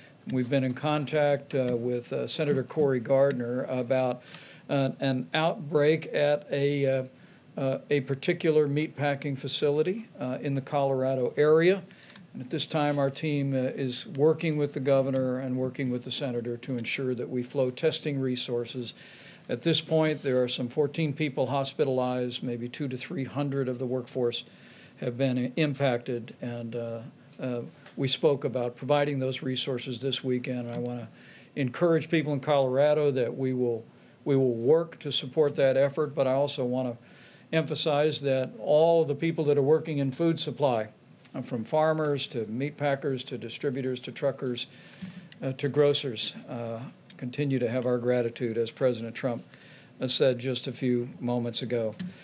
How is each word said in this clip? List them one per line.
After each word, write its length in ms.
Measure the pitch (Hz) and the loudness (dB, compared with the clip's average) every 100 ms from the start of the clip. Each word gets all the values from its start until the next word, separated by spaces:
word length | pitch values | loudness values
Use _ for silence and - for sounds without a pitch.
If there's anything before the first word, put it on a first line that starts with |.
| - - - | -20 -16 -4
We've 160 | 131 123 | -2 0
been 160 | 139 131 | 0 0
in 80 | |
contact, 840 | 123 151 151 135 151 147 139 - 139 | -2 0 0 0 2 2 2 0 -2
uh, 220 | 127 120 | 0 0
with, 340 | 123 123 - | 0 -2 -4
uh, 160 | 131 123 | -4 -4
Senator 360 | - 147 135 | -2 0 0
Cory 360 | 127 160 139 127 | 0 0 2 2
Gardner 640 | 117 135 139 123 120 127 | 2 4 4 2 -2 -4
about, 600 | - 127 120 131 127 127 - - - - - | -2 -2 0 2 2 -2 -10 -20 -20 -16 -2
uh, 200 | 143 135 - | 0 0 0
an 300 | 139 127 - | -2 -2 -2
outbreak 800 | 156 165 - 143 147 151 160 - | 0 0 -2 0 4 4 4 0
at 320 | 151 147 147 - | 0 2 2 -2
a, 340 | 143 143 143 135 | 0 0 2 2
uh, 180 | 135 127 - - - - - | 0 -2 -12 -20 -20 -12 -4
uh, 200 | 135 - - | -2 -2 0
a 120 | 147 | 0
particular 680 | 135 135 - 170 170 151 143 | 0 -2 -2 0 2 4 4
meatpacking 680 | 143 156 - 143 139 147 135 | 2 -2 -2 -2 -2 -4 -6
facility, 720 | 135 - 147 147 160 220 226 - | -6 0 2 2 0 -2 -8 -8
uh, 180 | 127 131 | -6 -4
in 120 | 147 | -4
the 80 | 139 | -4
Colorado 720 | 135 143 139 131 131 131 120 - | -2 0 2 2 0 0 0 4
area. 440 | 151 160 175 196 - - - - - | 6 6 6 4 -2 -18 -20 -20 -16
And 80 | - | -14
at 80 | 127 | -6
this 160 | 156 - | -4 -2
time, 340 | 156 147 143 | 0 0 2
our 100 | 139 | 0
team, 440 | 135 160 143 139 | -2 -2 0 0
uh, 180 | 131 127 - | 0 -2 -2
is 300 | 131 120 - | -4 -4 -6
working 500 | 139 156 160 165 151 | 2 2 4 0 0
with 160 | 143 | -2
the 80 | 147 | -2
governor 580 | 135 135 135 135 127 127 | 2 4 2 0 0 -2
and 160 | 135 127 | -2 -2
working 340 | 127 127 127 | -2 -2 -2
with 120 | 123 | -4
the 80 | 123 | -4
senator 460 | - 135 120 117 120 | -4 -2 -2 -4 -6
to 200 | - 123 | -4 -4
ensure 380 | 113 - 131 117 | -4 -4 -2 -4
that 140 | - | -4
we 120 | 123 | -4
flow 280 | 123 139 127 | -2 0 0
testing 500 | 127 156 143 151 139 | 0 0 0 -2 -2
resources. 760 | 131 127 - 120 117 127 113 - - - - - - | -2 -2 -2 -4 -4 -8 -10 -12 -20 -20 -20 -14 -6
At 140 | 120 | -2
this 180 | 170 - | 0 0
point, 440 | - 160 156 147 | 2 2 2 0
there 180 | 143 127 | 0 2
are 60 | 123 | 2
some 220 | - 120 | -2 -2
fourteen 440 | 156 143 165 156 | 0 0 0 -2
people 320 | 135 151 139 123 | -2 -2 -2 0
hospitalized, 960 | 139 139 - 135 127 123 127 123 117 | 0 -2 0 0 2 0 0 -2 -4
maybe 260 | 123 120 120 | -6 -6 -6
two 200 | - 139 | -6 -6
to 100 | 123 | -6
three 280 | - 139 127 | -6 -6 -4
hundred 420 | 147 143 139 127 | -4 -2 -2 -2
of 100 | 123 | -4
the 80 | 127 | -4
workforce 580 | 127 120 127 120 120 - - - - - - | -4 -4 -2 0 -2 -8 -18 -20 -20 -20 -8
have 180 | 139 120 | -6 0
been 340 | 135 123 123 - | 0 0 0 0
impacted, 800 | 151 139 139 120 135 117 117 - | 0 2 0 0 -2 -6 -6 -10
and, 340 | 123 120 117 117 | -8 -8 -6 -6
uh, 240 | 117 113 135 - - - | -6 -8 -12 -18 -20 -8
uh, 220 | 131 120 - - - - | -6 -4 -8 -14 -12 -2
we 120 | 135 | 0
spoke 360 | - 156 135 | 2 2 2
about 320 | 135 123 120 - | 0 -2 -4 -4
providing 440 | 131 147 147 139 | 2 2 2 0
those 240 | 131 127 | -2 -4
resources 560 | 135 127 143 123 135 113 | -4 -4 -2 -4 -6 -6
this 240 | 135 127 | -4 -2
weekend. 380 | 131 123 131 123 | -2 -2 -2 -6
And 100 | 120 | -4
I 80 | 120 | -6
wanna 300 | 120 123 113 - - - - - | -6 -6 -10 -16 -20 -20 -10 -4
encourage 540 | 127 - 175 160 160 | -2 2 2 2 2
people 240 | - 147 | 0 0
in 60 | 139 | -2
Colorado 720 | 156 143 131 131 151 151 147 | 2 2 4 4 4 4 2
that 260 | 131 117 135 | 2 0 0
we 160 | 131 | -2
will, 320 | 127 120 113 - - - - | 2 0 0 -6 -20 -20 -8
we 120 | 147 135 | 0 4
will 200 | 127 113 | 4 2
work 420 | 123 165 165 - | 4 4 2 -8
to 120 | 147 | -4
support 440 | - 135 160 147 143 | -4 0 2 2 4
that 200 | 135 131 | 4 4
effort, 380 | 139 151 147 143 | 2 2 -2 0
but 100 | 131 | 2
I 60 | |
also 340 | 135 143 143 123 | 2 0 0 -2
wanna 320 | 127 127 117 - - - - - | 0 -2 -6 -14 -20 -20 -20 -2
emphasize 680 | 160 160 147 165 143 151 139 | -2 0 0 2 4 2 2
that 280 | 139 131 127 113 | 0 0 0 -2
all 460 | 107 151 165 170 | 2 6 6 6
of 40 | 147 | 4
the 80 | 139 | 0
people 280 | 165 165 | 0 2
that 160 | 147 143 | 2 4
are 20 | |
working 380 | 135 160 160 147 | 6 4 2 -2
in 120 | 135 | -2
food 280 | 131 170 165 | 2 2 2
supply, 480 | 151 120 139 113 107 - - - - 139 | -2 0 2 2 -2 -10 -20 -20 -12 -10
uh, 80 | |
from 200 | 123 120 | -6 -6
farmers 640 | 110 156 160 156 151 143 - | 0 2 2 2 0 0 -2
to 160 | 123 104 | -4 -4
meat 320 | 117 143 - | -4 -4 -2
packers 460 | 143 139 143 131 - | 0 0 0 -4 -6
to 120 | 120 | -10
distributors 640 | 113 - 143 127 131 127 | -10 -6 -4 -2 -2 -4
to 120 | 127 | -8
truckers, 540 | - 139 127 127 120 - - - - - - - - | -4 -2 -2 -4 -4 -8 -14 -20 -16 -16 -14 -18 -8
uh, 80 | 135 | -6
to 180 | 135 143 | -2 0
grocers, 640 | 147 147 139 139 107 - - - | 4 4 4 -2 -4 -6 -8 -10
uh, 300 | 123 117 113 131 - - - | -8 -6 -8 -10 -16 -20 -10
continue 400 | 123 147 143 131 | -8 -2 0 2
to 100 | 117 | 2
have 160 | 127 123 | 2 2
our 120 | 123 | 2
gratitude, 600 | 123 123 117 - 120 113 | 2 2 0 -2 -2 0
as 120 | 113 | -2
President 440 | - 131 113 113 113 | 0 0 0 -6 -4
Trump, 260 | 131 117 - - - - - - | -4 -4 -8 -20 -20 -20 -20 -6
uh, 60 | 131 | -2
said 300 | - 139 120 | 2 2 2
just 300 | 131 123 139 | -2 -4 -6
a 40 | |
few 360 | 123 127 123 127 - | -2 0 0 -2 -6
moments 400 | 120 123 117 - | -2 -2 -2 -4
ago. 340 | 120 120 110 - - - | -2 -2 -2 -4 -10 -12